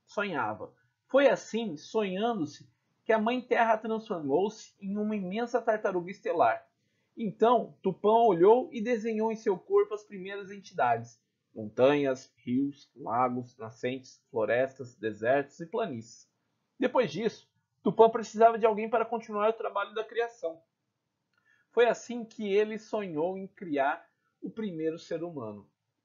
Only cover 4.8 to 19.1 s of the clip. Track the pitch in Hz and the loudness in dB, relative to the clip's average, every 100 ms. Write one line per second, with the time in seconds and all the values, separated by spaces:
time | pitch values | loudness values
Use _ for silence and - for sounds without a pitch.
4.8 | 196 202 214 214 180 202 240 240 226 214 | -8 -4 -4 -4 -6 -6 -2 -2 0 0
5.8 | 220 180 175 196 - 165 120 113 - _ | 0 -2 -6 -8 -4 2 2 2 -6 _
6.8 | _ _ _ - 226 - 220 240 - - | _ _ _ -8 -8 2 4 4 0 -6
7.8 | 196 175 202 226 233 165 185 240 247 233 | -4 0 2 4 6 6 8 6 4 -4
8.8 | 220 240 226 220 220 220 220 180 - 202 | -2 -2 -2 -2 -2 -2 -2 -2 0 2
9.8 | 208 208 - 202 185 202 190 202 190 180 | 2 -4 -12 -14 -12 -12 -12 -16 -10 -2
10.8 | 139 117 117 _ _ _ _ - 107 110 | 0 0 -4 _ _ _ _ -14 -6 2
11.8 | 131 147 139 127 - _ - 123 143 139 | 4 4 0 -4 -10 _ -4 -2 -2 -6
12.8 | - - - 117 127 123 123 - 110 - | -18 -14 -4 -2 0 -2 -10 -12 -16 -8
13.8 | 127 131 131 - _ 120 107 120 131 - | -6 -6 -12 -20 _ -2 0 2 0 -4
14.8 | 123 - 110 104 113 139 143 - 170 220 | -18 -8 -6 -2 0 0 0 -10 -8 -6
15.8 | 220 117 - - _ _ _ _ _ - | -6 -8 -14 -20 _ _ _ _ _ -4
16.8 | 254 285 208 165 226 - _ _ _ _ | 0 2 0 0 -4 -4 _ _ _ _
17.8 | 220 - 226 226 208 208 226 226 226 208 | 0 6 6 4 -4 4 4 6 2 0
18.8 | 220 226 226 | 0 -2 -2